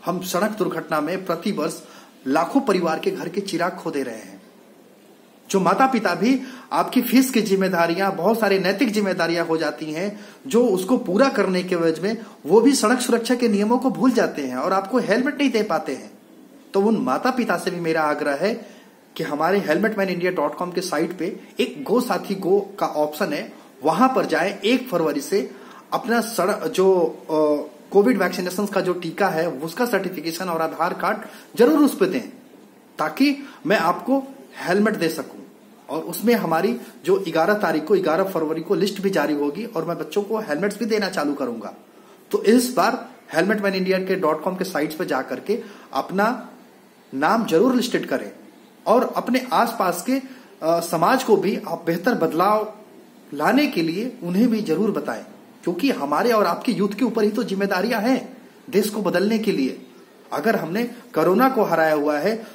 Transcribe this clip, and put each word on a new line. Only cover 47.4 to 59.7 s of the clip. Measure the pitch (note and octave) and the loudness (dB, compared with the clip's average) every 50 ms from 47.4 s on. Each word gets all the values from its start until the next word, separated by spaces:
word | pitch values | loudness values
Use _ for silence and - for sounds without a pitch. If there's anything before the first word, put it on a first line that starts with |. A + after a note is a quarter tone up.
| G#3 | 2
जरूर | D#3 D#3+ E3 A3+ C4 B3 | 2 4 4 4 4 4
listed | - - - - E3 - | 2 0 0 -2 -4 -2
करें | - C#3 A2+ G#2+ G2+ - - - - - - - - - - - | -2 -4 -4 -4 -8 -14 -18 -20 -20 -20 -20 -20 -20 -18 -6 0
और | E3+ A3 B3+ A3+ - - | 2 2 4 2 0 -4
अपने | C#3 - A#3+ B3 B3+ B3+ - D#3+ | -4 -2 0 0 -2 0 0 0
आसपास | F#3+ A#3 - - - G3 F3+ E3+ - - B3 | 2 2 0 0 -2 0 0 -2 -2 -2 -2
के, | C4 C4+ - - - - - - - - D#3 | -2 -2 -2 -6 -18 -20 -20 -20 -12 -4 0
अ, | D#3+ E3+ E3+ | 0 0 0
समाज | E3 - F3 D#3+ E3+ G#3 B3+ B3+ - | 0 -2 0 2 4 4 4 2 4
को | A#3 G3+ | 4 4
भी | - - - - - - | 4 4 0 -2 -2 -4
आप | - E3+ - - | -6 -8 -6 -2
बेहतर | E3 E3+ - - B3 A3 | -2 -2 0 0 0 2
बदलाव | E3+ E3 D#3+ D#3 E3 F3+ G#3 G#3+ G#3+ G#3+ - - - - - - - - - - - - - D3 | 2 0 0 2 2 2 4 4 2 0 -4 -10 -16 -20 -20 -20 -20 -20 -20 -20 -20 -18 -12 -6
लाने | C#3+ D3+ F#3 A#3 C#4+ D4+ | 0 2 4 4 4 2
के | B3+ - F3+ | 2 0 -2
लिए | E3 D#3+ E3+ G3 A#3+ B3+ - - E3+ | -2 -2 -2 -4 -6 -6 -8 -8 -6
उन्हें | F3 F3+ G3 B3 | -2 2 2 4
भी | A#3 A3 G#3 | 4 2 0
जरूर | - D#3+ D#3 E3+ A3 G#3 | 0 0 0 0 0 0
बताएं, | - D3 - C3 A2 G#2+ - - - - - - - - - | 0 -2 -4 -6 -8 -8 -10 -16 -20 -20 -20 -20 -16 -8 -6
क्योंकि | E3 F3 - C#4 C#4 | -4 -4 0 0 0
हमारे | - - C#3+ C#3+ D3 D#3+ G#3+ B3 | 0 0 -2 -2 0 0 2 2
और | A3+ G#3+ F#3+ | 4 2 2
आपके | E3+ F3 - - B3+ | 2 0 -2 -2 -2
यूथ | G3 E3 G#3 G3 | 0 0 0 -2
के | G#3 - C4 | 0 -2 -2
ऊपर | A3 - A3+ G#3+ | 0 0 2 0
ही | G#3 | 2
तो | G#3 C4 G#3+ | 0 0 -4
जिम्मेदारियां | F3+ F#3+ F#3+ G3+ F#3+ G3 F#3 G#3+ A#3+ A#3+ G#3+ | -2 -2 -2 -2 0 0 0 0 0 -2 0
हैं | G#3 B3+ C4 - - - - - - - - - - - | 0 0 0 0 -2 -8 -18 -20 -20 -20 -20 -20 -8 -2
देश | - G3+ G3+ - | 0 0 0 0
को | A3 A3 | -2 -2
बदलने | F#3+ F3 F3+ F3 G3 G#3+ A3+ G#3 | -2 0 0 2 2 2 2 0
के | - G3 | 0 0
लिए। | E3+ D3 C3 A#2+ | 0 0 0 -2